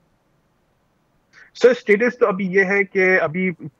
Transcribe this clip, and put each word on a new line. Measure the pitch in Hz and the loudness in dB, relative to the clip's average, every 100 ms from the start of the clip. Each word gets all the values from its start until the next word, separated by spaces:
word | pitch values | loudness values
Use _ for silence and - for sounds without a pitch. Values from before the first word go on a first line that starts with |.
| _ _ _ _ _ _ _ _ _ _ _ _ _ _ _ | _ _ _ _ _ _ _ _ _ _ _ _ _ _ _
सर, | - 240 | 2 2
status | 247 - 208 240 240 | 2 0 0 0 0
तो | 208 | -2
अभी | 190 190 | -2 -2
ये | 190 | 0
है | 185 202 | 0 -2
कि | 196 196 185 185 | -2 0 0 2
अभी | 160 170 185 165 147 - | 0 -4 -6 -6 -14 -10